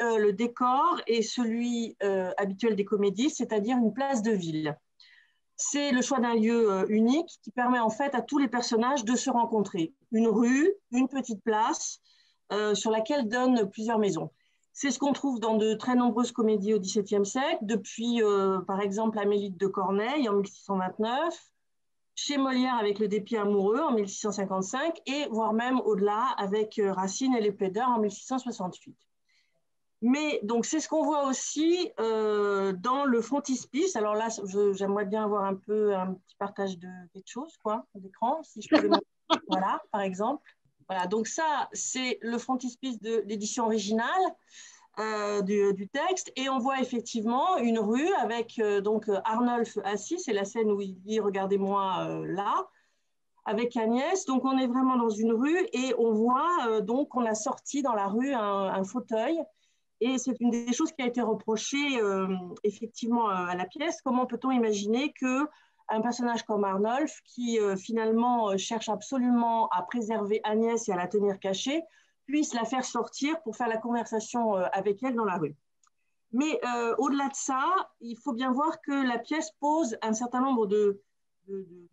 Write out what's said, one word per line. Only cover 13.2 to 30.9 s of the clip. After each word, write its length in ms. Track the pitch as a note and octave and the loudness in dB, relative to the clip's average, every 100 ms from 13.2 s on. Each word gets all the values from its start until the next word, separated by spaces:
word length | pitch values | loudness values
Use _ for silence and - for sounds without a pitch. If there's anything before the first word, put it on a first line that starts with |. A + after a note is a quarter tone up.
| G#3+ | 0
donnent 440 | B3 C4 B3 G3 | 2 4 4 2
plusieurs 280 | A3 A3 A3 | -2 -2 2
maisons. 320 | G3+ D#3 D#3 - _ _ _ | 2 0 -6 -10 _ _ _
C'est 160 | - C#4+ | -6 -4
ce 80 | - | 0
qu'on 160 | C#4+ | 0
trouve 260 | - C#4 A#3+ | 0 -2 -2
dans 160 | A3 A3 | 0 2
de 160 | A3 | 2
très 220 | G#3+ B3+ | 0 2
nombreuses 380 | B3+ B3 A#3+ A#3+ | 2 4 2 0
comédies 420 | - G#3+ G#3+ G3 | 0 2 2 2
au 40 | G#3+ | 0
dix-septième 460 | F#3+ G#3+ G3+ G3+ | 0 -2 0 0
siècle, 360 | G3 C4 C#4+ E4 | 0 0 -2 -2
depuis, 600 | G#3 A3+ G3 - A#3 A#3 | -2 -4 -4 -6 -2 2
euh, 380 | G#3+ G3+ F#3+ F#3+ | 4 4 2 0
par 220 | F3+ G3 | -2 -2
exemple, 360 | G3+ G3 A3 G#3+ | -2 0 0 0
Amélie 320 | G3+ G#3 G3+ | 0 0 -2
de 160 | F3 G3 | -2 -2
Corneille 600 | G3 F#3+ G3 A#3 D4+ A#3 | 0 0 0 0 0 2
en 60 | |
mille 120 | G3+ F#3+ | 0 -2
six 160 | - | -8
cent 140 | - G3 | -4 -2
vingt-neuf, 720 | F#3 - A3 C4 E4+ F4 - _ _ _ _ _ _ | -2 -2 -2 0 -2 -4 -16 _ _ _ _ _ _
chez 220 | - - C#4+ | -10 -4 0
Molière 380 | C4+ B3+ B3+ | 0 2 2
avec 240 | A#3+ G#3 G3+ | 2 0 0
Le 100 | G#3 | 0
Dépit 300 | G#3 G3+ A3+ | 0 -2 0
amoureux 420 | G3+ G3+ G3 A#3+ | 2 4 4 2
en 120 | D#4+ | 2
mille 180 | A3+ G3+ | 2 0
six 80 | - | -4
cent 140 | G#3+ | -4
cinquante-cinq, 680 | G3 F#3+ F#3+ F#3+ C4 E4 E4 - | -2 -2 -2 -2 -2 -4 -4 -4
et 200 | C#4+ C#4+ | -4 -2
voire 240 | A3 A3 | 0 0
même 260 | A3 B3 B3+ | 0 2 0
au-delà 540 | - G3 G3+ G#3 B3+ - | 2 2 2 2 0 -2
avec, 420 | G3 G#3+ G#3+ - | -2 0 -2 0
euh, 140 | G3 | 0
Racine 420 | F#3+ F#3+ - C4 | 2 -2 0 2
et 60 | B3 | 2
les 120 | G#3 | 2
plaideurs 360 | G3 F#3+ F#3+ B3 | 0 -2 0 2
en 100 | A#3 | 2
mille 120 | G#3 | 0
six 160 | G3+ - | -2 -6
cent 120 | B3+ | -4
soixante-huit. 600 | B3 A3+ F3+ - - - _ _ _ _ _ _ _ _ _ _ | -4 -6 -8 -8 -18 -20 _ _ _ _ _ _ _ _ _ _
Mais 380 | A#3 C#4 D4+ - | 2 2 2 -2
donc, 240 | G3+ A#3 A3 | 0 0 0
c'est 120 | D#4 | -2
ce 120 | - | 0